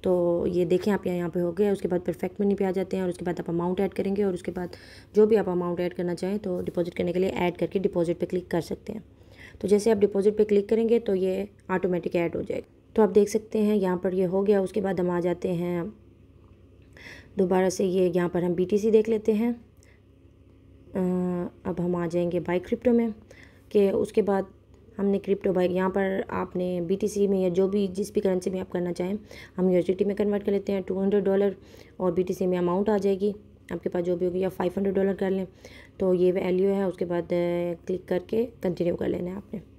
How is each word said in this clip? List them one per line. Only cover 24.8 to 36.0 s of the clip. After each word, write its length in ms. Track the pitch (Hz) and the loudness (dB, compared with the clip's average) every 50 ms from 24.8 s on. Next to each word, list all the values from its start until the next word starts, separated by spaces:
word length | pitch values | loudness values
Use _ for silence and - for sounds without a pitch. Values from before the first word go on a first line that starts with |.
| - - - | -20 -16 -6
हमने 220 | - 196 202 196 196 | -2 0 0 0 0
क्रिप्टो 340 | 196 190 196 196 - 202 180 | 0 -2 -2 0 0 0 2
बाय, 140 | 185 180 | 2 2
यहाँ 220 | 180 180 180 185 190 | 2 2 0 0 0
पर 360 | 185 196 196 190 190 196 240 - | 0 0 0 0 0 -2 -4 -4
आपने 520 | - 185 185 185 - 180 180 180 180 175 | -4 -6 -6 -4 -4 -4 -2 -2 -2 -4
बीटीसी 460 | 170 165 190 196 - 202 202 202 202 | -2 -2 -2 0 0 -2 0 0 2
में 160 | 196 202 190 185 | 2 2 2 2
या 60 | 185 | 2
जो 180 | 170 180 190 | 2 2 2
भी, 200 | 190 196 208 202 | 2 2 0 0
जिस 260 | 190 180 190 208 202 - | 0 -2 -6 -6 -2 -2
भी 80 | 214 | 0
करेंसी 280 | 202 196 185 185 180 202 | 0 2 0 0 -2 -4
में 100 | 190 185 | -4 -4
आप 120 | 190 - | -8 -6
करना 200 | - 180 180 180 | -4 -4 -2 -2
चाहें, 280 | 170 - 180 185 202 214 - - - - - - - | -4 -4 -4 -4 -4 -6 -8 -14 -20 -20 -20 -14 -4
हम 120 | - 180 190 | 0 2 4
यूएसडीटी 360 | 180 180 170 - 190 185 202 | 4 4 2 2 0 0 0
में 100 | 196 196 | 0 0
कन्वर्ट 280 | 202 208 208 202 208 202 | 0 0 0 0 -2 0
कर 80 | 208 | 0
लेते 200 | 202 196 196 - | -2 -2 -2 -2
हैं 120 | 202 196 180 | -4 -4 -4
टू 160 | - 190 190 | -4 -4 -2
हंड्रेड 240 | 196 196 202 208 190 | 0 2 2 2 2
डॉलर, 320 | 196 196 196 202 202 185 - - - - - - - - - | 2 2 2 2 2 0 -4 -16 -20 -20 -20 -20 -20 -10 -2
और 140 | 185 180 170 | -2 0 0
बीटीसी 320 | 180 180 185 185 - 196 | 0 0 -2 -2 -2 0
में 120 | 180 180 | 0 0
अमाउंट 320 | 180 180 175 175 190 202 220 | 0 0 0 0 0 2 2
आ 80 | 214 | 2
जाएगी, 380 | 202 190 202 196 185 196 208 196 208 - - - - - - | 2 2 0 0 2 0 -2 -4 -4 -14 -20 -20 -20 -12 -10
आपके 180 | 185 170 - 185 | -10 -6 -6 -4
पास 140 | - 180 175 | -2 -2 0
जो 120 | 180 180 | 0 0
भी 100 | 170 180 | 0 0
होगी, 140 | 180 175 185 | -2 0 0
या 100 | 190 185 | -2 -2
फ़ाइव 220 | 185 - 190 180 175 | -2 -2 -4 -2 -2
हंड्रेड 180 | 196 196 196 185 | 0 -2 0 2
डॉलर 180 | 196 196 196 190 | 2 2 0 0
कर 180 | 185 196 190 | 0 0 0
लें, 160 | 190 190 185 - - - - - - - - - - | 0 -2 -4 -6 -10 -20 -20 -20 -20 -20 -20 -20 -6
तो 140 | - | -2